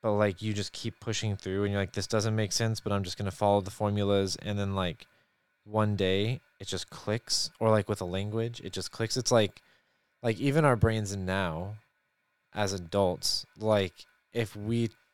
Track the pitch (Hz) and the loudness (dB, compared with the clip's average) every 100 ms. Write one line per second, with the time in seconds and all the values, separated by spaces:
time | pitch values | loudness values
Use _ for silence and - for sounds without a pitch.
0 | 113 104 104 92 107 104 98 - 117 - | 2 4 2 2 -4 -4 -4 -6 -10 -8
1 | - 110 110 101 95 95 101 101 95 - | -6 -4 -2 -4 -2 0 0 0 -2 -4
2 | 95 110 107 110 104 - 113 110 - 101 | -2 0 0 0 0 0 -2 -2 -2 -2
3 | 92 - 101 - 104 101 95 - 104 104 | -2 -6 -6 0 4 4 2 -2 0 0
4 | 101 101 98 92 - 104 98 98 90 80 | 2 2 2 -4 -6 -4 -2 -2 -2 -4
5 | - _ _ _ _ _ - 107 107 101 | -14 _ _ _ _ _ -4 0 2 2
6 | 95 95 107 131 _ _ - 92 - - | 2 2 0 -2 _ _ -8 -8 -8 -10
7 | - 110 - - - _ 113 110 101 104 | -4 -4 -2 -4 -4 _ 4 4 2 -4
8 | 90 92 104 110 117 117 - 95 92 - | -2 -4 -4 -4 -4 -6 -8 -8 -8 -6
9 | 113 - 120 120 101 - _ _ _ _ | -4 -2 2 4 4 -2 _ _ _ _
10 | _ _ 120 113 139 143 151 120 113 110 | _ _ -2 0 2 4 4 6 4 2
11 | 98 98 92 95 92 80 92 107 _ _ | -2 -4 -2 0 0 -4 -8 -10 _ _
12 | _ _ _ _ _ - 104 98 85 98 | _ _ _ _ _ -2 -2 -2 -2 2
13 | 95 90 - - - - 107 104 95 _ | 2 2 -2 -2 -6 -6 2 2 2 _
14 | - _ _ 120 110 107 104 117 117 - | -20 _ _ -4 -4 -4 -2 0 -2 -4
15 | _ | _